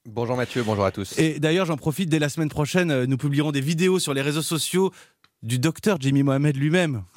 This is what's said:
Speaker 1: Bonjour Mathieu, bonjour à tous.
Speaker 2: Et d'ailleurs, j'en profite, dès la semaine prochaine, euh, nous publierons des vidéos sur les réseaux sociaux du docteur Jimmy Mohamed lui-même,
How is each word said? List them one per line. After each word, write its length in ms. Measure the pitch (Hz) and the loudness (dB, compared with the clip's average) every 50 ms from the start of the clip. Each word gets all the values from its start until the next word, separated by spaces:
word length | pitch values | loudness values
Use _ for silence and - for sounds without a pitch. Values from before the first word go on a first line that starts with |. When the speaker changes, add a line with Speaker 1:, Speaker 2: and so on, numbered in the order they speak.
| _ 117 | _ -12
Speaker 1:
Bonjour 260 | 104 113 120 113 127 | -6 -6 -4 -2 -2
Mathieu, 280 | 127 123 - - 127 117 | -2 -2 -2 -2 -2 0
bonjour 200 | 107 110 101 98 | 0 2 2 2
à 80 | 95 | 2
tous. 260 | - - 98 - - - | 0 -2 -8 -6 0 0
Speaker 2:
Et 220 | 160 160 151 160 | 0 0 0 0
d'ailleurs, 280 | 147 156 160 185 190 160 | 0 0 2 0 0 0
j'en 100 | 165 135 | -2 -2
profite, 320 | - 160 143 - 196 165 | -2 -4 -2 -2 -2 0
dès 100 | 156 156 | 0 0
la 80 | 151 143 | 0 0
semaine 220 | - - 160 147 | -2 -2 -4 -2
prochaine, 420 | - - 151 135 - 185 180 170 | 0 -2 -2 0 2 0 2 2
euh, 140 | 147 131 127 | 2 2 2
nous 120 | 131 135 123 | 2 0 0
publierons 360 | - 147 139 143 151 156 143 | 0 0 0 2 0 2 0
des 80 | 139 | 0
vidéos 380 | 131 147 175 160 180 185 185 180 | 0 0 0 2 2 2 2 2
sur 140 | 160 147 139 | 0 -2 -2
les 80 | 139 | -2
réseaux 200 | 139 147 143 160 | -2 -2 -2 -2
sociaux 500 | 151 - 170 151 - - - 180 190 185 - - - _ _ _ _ _ _ _ - | -2 -2 -2 -4 -4 -2 0 0 0 0 -2 -6 -16 _ _ _ _ _ _ _ -6
du 140 | 110 120 127 | -4 -2 0
docteur 400 | 123 160 156 - - 214 202 156 | 0 0 0 0 0 0 0 2
Jimmy 220 | 131 135 135 139 | 0 2 2 2
Mohamed 340 | 139 143 135 135 143 151 147 | 4 2 2 2 2 2 0
lui-même, 480 | 135 143 151 156 185 180 160 135 110 95 - _ | 0 0 2 2 2 2 0 -2 -4 -6 -10 _